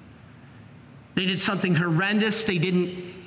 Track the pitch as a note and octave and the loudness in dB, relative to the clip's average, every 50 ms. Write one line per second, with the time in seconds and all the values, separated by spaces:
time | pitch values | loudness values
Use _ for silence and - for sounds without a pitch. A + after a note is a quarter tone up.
0 | - - - - - - - - - - - - - - - - - - - - | -20 -20 -20 -20 -20 -20 -20 -20 -20 -20 -20 -20 -20 -20 -20 -20 -20 -20 -20 -20
1 | - - - F3+ F#3 F#3 F#3+ - - - G3+ F3+ - F#3 F3 D3 F3 F3 D#3+ D#3+ | -16 -6 -4 -2 -2 0 0 0 0 0 0 0 2 2 2 2 2 2 2 2
2 | F#3+ G3 G#3 G#3 G#3+ A3 G3+ - - - F#3+ E3+ E3 F#3 F3+ F3+ F3 F3+ - - | 2 2 2 2 2 2 0 -2 -2 0 0 0 0 2 2 2 0 0 -4 -10
3 | - - - - - | -12 -14 -14 -16 -18